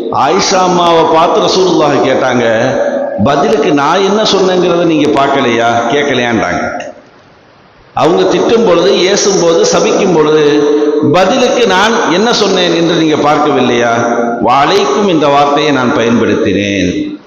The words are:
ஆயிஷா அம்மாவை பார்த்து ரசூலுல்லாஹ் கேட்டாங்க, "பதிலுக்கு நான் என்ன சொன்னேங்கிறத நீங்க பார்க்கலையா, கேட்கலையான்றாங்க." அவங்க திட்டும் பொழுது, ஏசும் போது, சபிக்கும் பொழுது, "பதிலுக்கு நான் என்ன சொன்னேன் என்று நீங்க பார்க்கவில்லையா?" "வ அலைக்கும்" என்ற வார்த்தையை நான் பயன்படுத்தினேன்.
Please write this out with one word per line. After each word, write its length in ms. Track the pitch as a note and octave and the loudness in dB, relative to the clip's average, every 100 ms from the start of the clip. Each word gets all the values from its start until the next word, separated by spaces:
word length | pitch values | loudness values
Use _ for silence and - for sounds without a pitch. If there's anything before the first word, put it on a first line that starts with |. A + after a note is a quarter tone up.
| - | -4
ஆயிஷா 440 | G#2+ B2+ F#3 - F#3+ | -2 0 0 0 0
அம்மாவை 480 | F3+ F3+ E3+ E3 D#3+ | 0 0 2 2 2
பார்த்து 260 | D#3+ E3+ - | 2 2 0
ரசூலுல்லாஹ் 640 | A#3+ F#3 F#3 D#3+ D3+ C#3 | 0 0 0 2 0 0
கேட்டாங்க, 680 | C3 B2 B2+ B2 A#2 A2 B2+ - - - - - | 0 0 0 0 0 0 -2 -2 -4 -4 -6 -2
"பதிலுக்கு 500 | - D3 - - F3+ | -2 0 0 0 0
நான் 300 | D3 C#3+ F3+ | 0 0 0
என்ன 180 | G3 G3+ | 0 0
சொன்னேங்கிறத 600 | G#3+ G3 F#3 F3+ F3 E3+ E3+ | 0 0 0 0 0 0 0
நீங்க 240 | D#3+ D3+ | 0 0
பார்க்கலையா, 600 | C#3+ C#3 C#3 B2 A#2 A#2 A#2 A#2 | 0 0 0 0 0 0 0 -2
கேட்கலையான்றாங்க." 920 | C#3+ C#3+ B2+ A#2+ A2+ F2+ E2+ - - - - - - - - - - - _ - | -2 -2 -2 -2 -2 -2 -4 -6 -8 -12 -16 -20 -20 -20 -20 -20 -20 -20 _ -12
அவங்க 300 | - C#3+ F#3+ | -2 0 2
திட்டும் 420 | F#3 F3 - A3+ F#3 | 0 0 0 2 2
பொழுது, 380 | E3+ F#3 F#3+ | 2 2 2
ஏசும் 380 | F3+ G3+ G#3+ F#3 | 0 0 0 0
போது, 240 | E3+ E3 - | 0 2 2
சபிக்கும் 500 | F3 A3 G3 G3 E3 | 0 0 0 0 2
பொழுது, 280 | D3+ D#3 D3 D3 D3 D3 D3+ D3+ D3+ | 2 2 2 2 2 0 0 0 2
"பதிலுக்கு 540 | D#3+ F#3 B3+ A#3+ A#3+ A3 | 2 2 2 0 0 0
நான் 440 | F#3 G#3+ A#3 - | 2 0 0 -2
என்ன 220 | E3+ A3+ | 0 0
சொன்னேன் 420 | A#3 G3+ F#3 F3 E3 | 0 0 0 0 0
என்று 200 | E3 E3+ | 0 0
நீங்க 200 | D#3+ D3 | 0 0
பார்க்கவில்லையா?" 760 | D3 D3+ D3+ C3+ B2 A#2+ A#2 A#2 A#2 A#2+ A#2 A#2 A2 | 0 0 0 0 0 0 0 0 -2 -2 -4 -2 0
"வ 20 | |
அலைக்கும்" 600 | C3 D3 G3 G3+ G#3 G3+ | 2 2 0 0 0 0
என்ற 200 | D#3+ D3 | 0 2
வார்த்தையை 440 | C#3+ C#3+ D3 D3+ | 2 2 0 0
நான் 240 | C3+ B2 - | 0 -2 -2
பயன்படுத்தினேன். 1200 | A#2 A#2 A2+ - A2 F#2+ G2+ G2+ F2+ F2 - - | 0 0 0 0 -2 -2 -2 -2 -2 -4 -6 -10